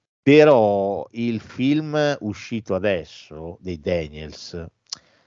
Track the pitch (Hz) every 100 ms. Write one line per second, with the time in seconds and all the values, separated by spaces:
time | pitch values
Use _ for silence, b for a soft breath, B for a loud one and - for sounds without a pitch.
0 | _ _ 139 151 151 131 107 101 98 92
1 | - 117 120 113 - - 131 147 156 151
2 | 147 143 107 98 - 117 - 92 101 92
3 | 73 - - 76 82 90 90 85 92 87
4 | 76 76 76 76 - 85 82 _ - -
5 | b b